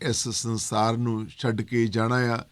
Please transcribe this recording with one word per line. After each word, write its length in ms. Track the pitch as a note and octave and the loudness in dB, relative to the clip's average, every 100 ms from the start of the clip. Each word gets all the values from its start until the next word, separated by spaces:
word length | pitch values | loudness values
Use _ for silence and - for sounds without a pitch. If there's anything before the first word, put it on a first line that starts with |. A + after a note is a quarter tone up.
ਇਸ 260 | D#3 A2 A#2+ | -2 -2 -2
ਸੰਸਾਰ 680 | G#2+ A#2 A2 - G#2+ A2 A#2 | -4 -2 -4 -2 2 2 2
ਨੂੰ 300 | A#2+ A2 G#2+ - | 0 -2 -6 -4
ਛੱਡ 240 | B2 A2+ | -2 0
ਕੇ 240 | A2 A#2+ A2+ | 0 2 2
ਜਾਣਾ 300 | A2 A2+ B2 | 2 2 2
ਆ, 280 | A#2+ A2+ - | 2 0 -6